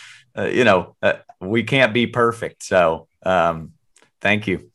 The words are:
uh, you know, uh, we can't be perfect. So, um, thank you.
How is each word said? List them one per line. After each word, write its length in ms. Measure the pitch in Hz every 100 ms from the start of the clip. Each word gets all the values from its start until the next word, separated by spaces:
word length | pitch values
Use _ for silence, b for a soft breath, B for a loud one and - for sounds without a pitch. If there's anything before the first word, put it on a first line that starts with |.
| B B B -
uh, 80 | 101
you 200 | - 120
know, 300 | 92 87 -
uh, 120 | 104 - - -
we 240 | 92 113
can't 300 | 113 139 123
be 140 | 120 113
perfect. 540 | 120 117 113 80 -
So, 440 | - 95 85 80 - _
um, 480 | 92 92 85 82 78 _ _ _ _ _
thank 280 | 101 104 104
you. 220 | 87 -